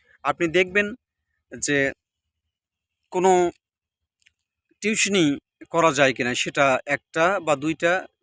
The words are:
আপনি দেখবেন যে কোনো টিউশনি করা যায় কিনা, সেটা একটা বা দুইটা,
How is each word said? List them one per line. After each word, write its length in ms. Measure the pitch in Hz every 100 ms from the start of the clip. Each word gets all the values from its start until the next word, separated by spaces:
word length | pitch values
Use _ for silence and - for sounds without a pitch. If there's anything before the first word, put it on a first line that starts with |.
| _ _
আপনি 240 | 139 151 170
দেখবেন 480 | 170 185 202 208 240 _ _ _ _ _ 123
যে 320 | 147 143 139 - _ _ _ _ _ _ _ _ _ _ _
কোনো 400 | 185 185 180 175 - _ _ _ _ _ _ _ _ _ _ _ -
টিউশনি 560 | 208 220 202 196 151 139 _ - -
করা 220 | 170 160
যায় 220 | 135 135
কিনা, 220 | 127 123 123
সেটা 440 | - - 139 127 -
একটা 540 | 143 _ 160 175 196
বা 160 | 160 143
দুইটা, 520 | 151 165 170 185 - _